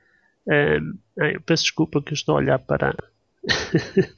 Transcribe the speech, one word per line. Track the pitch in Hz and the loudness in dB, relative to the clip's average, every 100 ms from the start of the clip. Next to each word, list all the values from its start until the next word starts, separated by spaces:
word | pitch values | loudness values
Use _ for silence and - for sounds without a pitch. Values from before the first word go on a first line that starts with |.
| _ _ _ _ - | _ _ _ _ 0
Ahm, | 147 147 76 156 - _ - | 2 4 2 -2 -10 _ -4
ah, | 151 | -2
eu | - | -2
peço | - 165 - | -2 -2 0
desculpa | - 156 147 | -2 -2 -2
que | 143 | -4
eu | 151 | -4
estou | - | 0
a | 151 | 0
olhar | 139 131 | 2 0
para, | - 143 139 - - _ _ _ | 0 -2 0 -4 -10 _ _ _
<laughs> | - - - 165 - - - | -4 -4 -2 -2 0 -2 -2